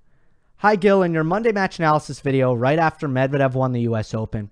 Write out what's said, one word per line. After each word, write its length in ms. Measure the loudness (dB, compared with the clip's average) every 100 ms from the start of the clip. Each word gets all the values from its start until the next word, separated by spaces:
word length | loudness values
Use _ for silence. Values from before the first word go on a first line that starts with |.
| _ _ _ _ _ _
"Hi, 180 | 0
Gil. 300 | 2 4 4
In 100 | 2
your 80 | 0
Monday 300 | 0 0 0
match 260 | 0 -2 0
analysis 400 | 0 0 -2 -8
video, 340 | -2 0 0
right 260 | 0 0 2
after 300 | 0 -2 -4
Medvedev 460 | -2 0 0 0
won 160 | 0 -2
the 120 | -2
U 120 | -2
S 180 | -2 -4
Open, 380 | -6 -6 -8 -10